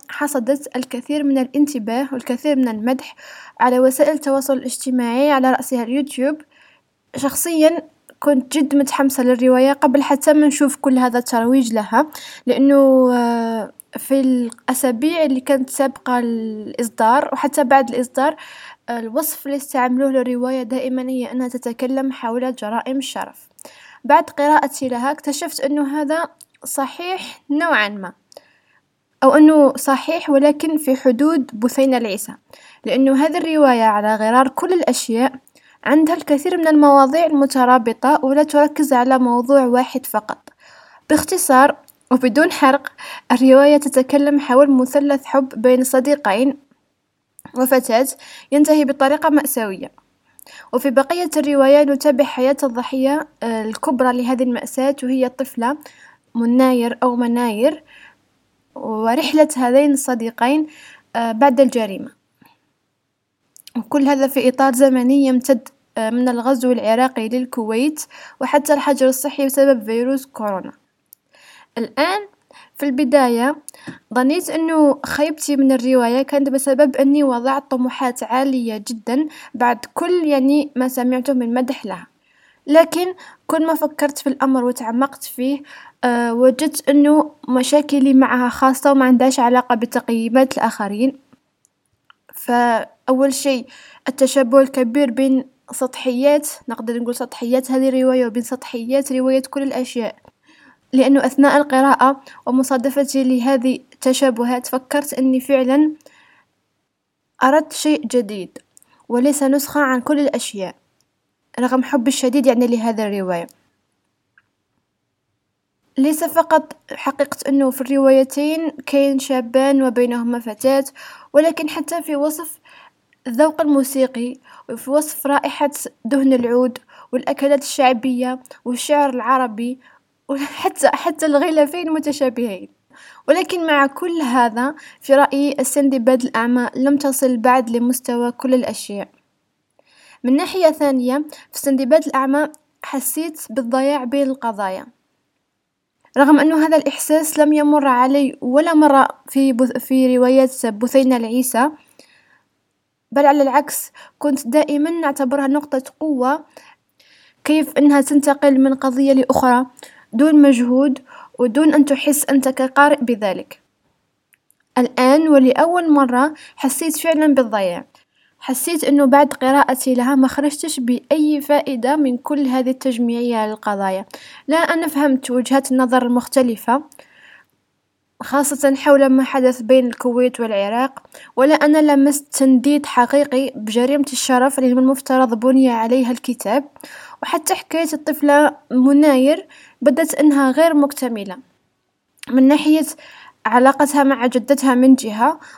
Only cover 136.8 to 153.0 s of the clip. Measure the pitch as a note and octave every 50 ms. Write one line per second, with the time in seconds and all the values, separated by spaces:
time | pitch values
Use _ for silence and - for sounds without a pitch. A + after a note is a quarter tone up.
136.8 | B3+ C#4 C#4+ C#4 - C#4 C4 - - B3+ B3+ A#3 A3 C4 B3 C4 B3+ A#3+ A#3 A#3+
137.8 | A#3+ A#3+ B3+ B3 - - A#3+ A#3+ A#3+ A#3+ B3 - - C4 B3+ B3+ A#3 - A3+ -
138.8 | - - G3+ G3+ - - _ _ _ _ _ _ _ _ _ _ _ _ _ _
139.8 | _ _ _ _ _ _ _ _ - B3 C4 C#4+ F4+ - - F#4+ F4+ D#4 D#4 D#4
140.8 | D4+ C#4+ C4+ C4 B3 B3 B3+ C#4+ D4+ D4 - - - _ - - - C#4 C#4 B3+
141.8 | C4+ A#3+ D4 D#4+ D#4 C#4+ C#4 C4+ C4+ C4+ C4+ C#4+ D4+ D4 D4+ - _ _ _ _
142.8 | - - - C4+ B3 - - D#4 D#4+ E4+ D#4 - - - A3 B3 B3+ A#3 A#3 C4
143.8 | C4 C#4 D4 C#4+ B3+ A#3+ B3 C#4 C#4+ C4 C4 C4 - A#3 A3 G3 G#3 F#3+ F#3 F#3+
144.8 | - B3 _ _ _ _ _ _ _ _ _ _ _ _ _ _ _ _ _ _
145.8 | _ _ _ _ _ _ - B3+ C#4+ C#4 D#4 C#4+ - D#4 D#4+ D#4 D#4 D#4+ D#4+ D#4
146.8 | - C#4+ - - - - D4+ D#4 D#4 D#4 - D4+ D4+ D4 D4+ D4+ D4 D4 D4+ D4+
147.8 | C#4 C#4 B3+ A#3+ B3 C4 C4+ C#4+ C#4+ C4 - - - B3 B3 C#4+ D#4+ E4+ E4 D4+
148.8 | D4+ D4 C#4 C4+ C4 - - _ _ - - C4+ C4+ C4+ B3+ A3+ C4 B3 - -
149.8 | - - C4 C4 C4 B3+ B3+ B3 B3+ B3 C4 C4 C4 B3+ B3+ - - A#3+ G#3+ G3+
150.8 | A3+ B3 - C4+ C4+ B3+ B3+ A#3+ A3+ A3 A3+ B3+ B3+ - - A3+ B3 D4+ D#4 -
151.8 | _ _ _ _ _ _ _ _ _ _ _ _ _ _ _ _ _ _ _ _
152.8 | _ _ _ _